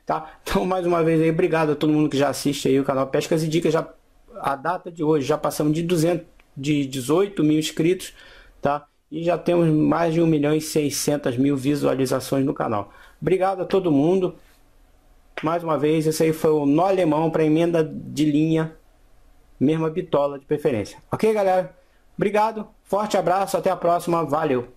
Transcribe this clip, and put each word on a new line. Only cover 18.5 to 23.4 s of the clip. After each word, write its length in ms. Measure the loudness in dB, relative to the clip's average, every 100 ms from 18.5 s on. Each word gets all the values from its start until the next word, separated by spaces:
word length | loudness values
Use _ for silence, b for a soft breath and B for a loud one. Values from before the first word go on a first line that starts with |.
| 0 -2 -8 _ _ _ -20 -20 -20 _ -2
mesma 280 | 0 2 -2
bitola 500 | -4 -2 0 0 -4
de 60 |
preferência. 540 | -4 -2 0 -2 -6 -12 -10
Ok, 220 | -2 0
galera? 440 | 2 2 2 -2 b b b b -4
Obrigado, 500 | 0 2 0 -2 -12 _
forte 340 | _ -4 0 0
abraço, 400 | 2 0